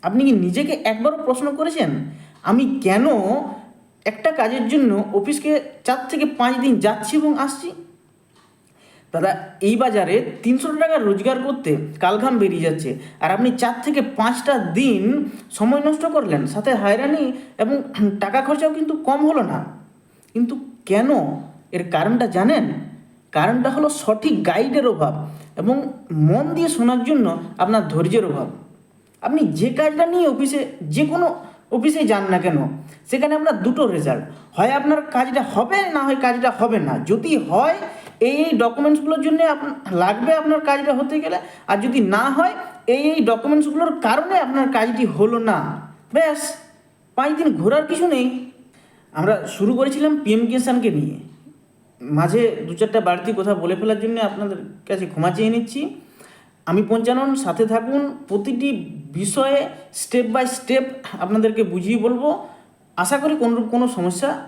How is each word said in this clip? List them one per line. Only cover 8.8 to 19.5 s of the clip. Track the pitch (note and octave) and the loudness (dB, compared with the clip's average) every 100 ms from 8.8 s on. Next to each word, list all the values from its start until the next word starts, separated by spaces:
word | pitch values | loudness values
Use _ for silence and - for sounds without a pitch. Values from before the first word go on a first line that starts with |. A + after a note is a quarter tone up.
| _ _ _ | _ _ _
দাদা, | E3 F#3+ F#3 - - | -2 0 -2 -6 -2
এই | G3 A3+ | 0 2
বাজারে | B3+ G#3 E3+ G#3 B3 - | 2 2 2 0 0 -4
তিনশো | A3+ B3+ D#4+ | 0 0 0
টাকা | D4+ D#4+ D4+ | 0 2 2
রোজগার | G#3 G3 A3 B3+ | 2 0 0 0
করতে | C4 C4+ D#3+ D3 D3+ - | -2 -4 0 -2 -2 -2
কালঘাম | F3+ G#3 B3+ B3 | 0 2 2 2
বেরিয়ে | G3 E3 D#3+ | 2 2 -2
যাচ্ছে, | D#3 C3+ - - - | -2 -6 -8 -12 -4
আর | F#3 | -2
আপনি | G3 B3 | 2 2
চার | - A#3+ - | 2 -2 -2
থেকে | D4 C#4+ A3 - | -2 -2 -2 0
পাঁচটা | A3 B3 - C4 F3+ | -2 0 0 0 0
দিন | E3+ C4+ G3+ G3+ D4 D4 - - | 0 2 2 2 0 -2 -8 -16
সময় | - G#3+ C#4+ D4 | -2 2 2 2
নষ্ট | D4+ E4 | 0 0
করলেন, | D4+ G#3+ D3+ - | 0 0 -2 -2
সাথে | G#3 G#3+ | -2 0
হয়রানি | A#3 G3+ A3 C#4 D#4 C4+ C4 - - | 0 2 2 2 0 0 -4 -12 -4
এবং | A3+ C#4 C#4 - G#3 G3+ | -2 -2 -4 0 0 0
টাকা | G3+ C4+ | 0 0
খরচাও | C4+ D4 D#4 | 0 0 0
কিন্তু | D#4 D#4 D#4 - | 0 -4 -2 0
কম | C#4+ D4+ | 2 2
হলো | D4+ | 2
না। | F#3 | 0